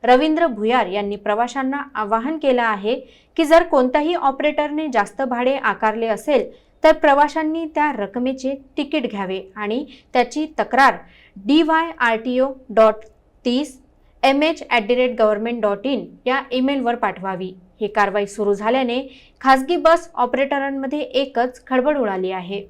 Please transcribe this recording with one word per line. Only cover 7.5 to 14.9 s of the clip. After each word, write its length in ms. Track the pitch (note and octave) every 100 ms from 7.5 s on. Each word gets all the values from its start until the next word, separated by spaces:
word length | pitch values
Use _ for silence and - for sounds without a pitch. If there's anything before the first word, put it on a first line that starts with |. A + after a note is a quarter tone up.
| D#4+ D#4+ D#4+
त्या 160 | D4
रकमेचे 640 | B3 G3+ B3 B3 C4 C4 C#4 - -
तिकीट 320 | C#4+ D#4 A#3+
घ्यावे 320 | G#3 F#3+ F#3+ F#3+ -
आणि 300 | G#3 A3+ D4+ - _
त्याची 320 | B3+ B3 - D#4 -
तक्रार 360 | - B3+ C4+ F3 - - - -
डीवायआरटीओ 1160 | G3 D4 D#4+ D#4+ E4 D#4+ A#3+ A3+ A#3 B3 C4+ C4 -
डॉट 340 | G#3+ A3 G#3+ - _ _ _ B3+
तीस 340 | A#3+ D4 - _ _ _ _
एमएच 400 | C4+ C#4 D4+ D#4+ -
ॲट 180 | A#3+
द 40 | G#3